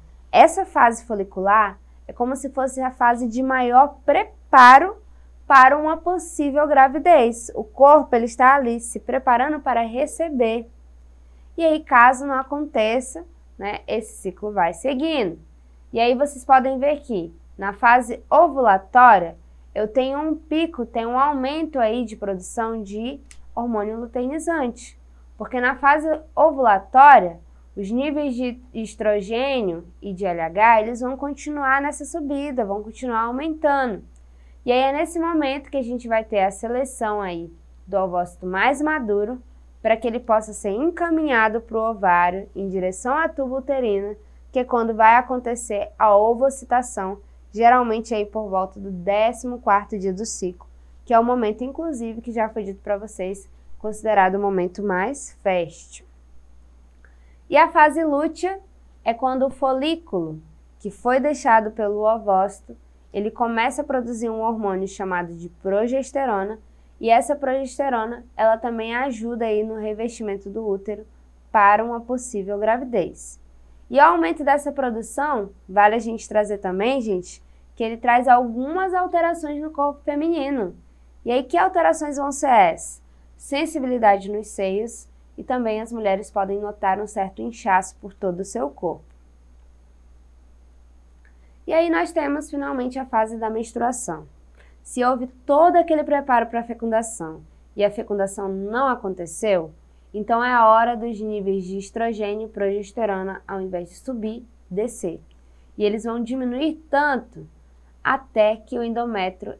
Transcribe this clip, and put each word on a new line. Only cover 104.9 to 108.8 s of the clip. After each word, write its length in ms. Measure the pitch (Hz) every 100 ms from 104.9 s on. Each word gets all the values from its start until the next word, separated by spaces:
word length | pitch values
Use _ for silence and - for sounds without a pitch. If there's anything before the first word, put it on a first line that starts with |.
| 220 175 165 - _ _ _ _ -
E 60 |
eles 200 | 208 214
vão 180 | 233 233
diminuir 600 | 226 262 247 247 311 311 -
tanto 560 | 285 294 254 - 160 156 _ _ _ _ _
até 540 | - 277 - 220 214 220
que 220 | -
o 40 | 240